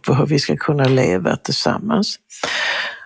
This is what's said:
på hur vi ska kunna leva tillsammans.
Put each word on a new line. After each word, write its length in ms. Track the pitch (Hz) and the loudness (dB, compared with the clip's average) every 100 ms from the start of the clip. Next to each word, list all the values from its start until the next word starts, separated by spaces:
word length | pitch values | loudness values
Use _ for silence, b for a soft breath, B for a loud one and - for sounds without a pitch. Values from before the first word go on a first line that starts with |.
på 100 | - | 0
hur 120 | 135 147 | 2 4
vi 140 | 147 | 2
ska 180 | - 147 | 0 -2
kunna 260 | - 147 131 | 0 2 4
leva 480 | 131 131 92 - - | 4 4 2 0 -2
tillsammans. 800 | - - - - 202 - 214 - _ B B B B B B B | -2 -2 0 -2 0 0 0 -6 _ B B B B B B B